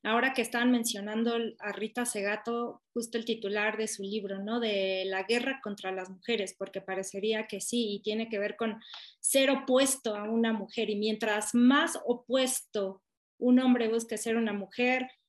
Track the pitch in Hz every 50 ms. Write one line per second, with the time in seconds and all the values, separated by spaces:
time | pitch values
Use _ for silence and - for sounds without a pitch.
0 | - 208 220 233 240 262 254 254 226 226 - 233 247 254 247 233 226 226 - 202
1 | 202 208 214 220 233 233 233 233 233 220 220 _ - 208 196 196 208 220 - 247
2 | 240 240 - 208 196 202 214 214 - 233 233 233 240 233 - - _ _ _ 240
3 | 226 233 - 233 226 233 226 220 208 196 202 208 208 220 214 214 220 214 - -
4 | 196 196 202 220 196 190 196 196 196 214 226 240 233 220 208 196 190 190 190 190
5 | 190 190 190 190 190 196 233 240 247 269 269 262 - 214 202 196 - 185 190 190
6 | 185 185 190 185 _ - 233 202 196 185 - _ 190 190 - 190 185 - 190 185
7 | 190 - - 196 190 220 220 214 220 220 - 190 - - - 240 233 208 202 202
8 | - 214 208 220 226 226 226 202 202 208 208 - 233 226 208 220 - - - -
9 | - - - _ - - - 269 269 269 277 269 269 - 254 254 277 269 - -
10 | _ 226 208 208 208 214 226 226 226 226 220 208 196 - - 233 220 196 214 202
11 | 214 220 220 220 - 214 208 214 214 - - 240 240 247 277 294 320 330 - -
12 | - 233 247 240 - - 240 262 262 247 254 - - _ - 214 196 190 190 -
13 | _ _ _ _ _ _ _ _ - 247 247 254 262 254 247 240 233 220 226 233
14 | 226 - 226 214 - 233 226 233 226 214 202 202 190 - - - 247 247 254 254
15 | 254 254 - _ _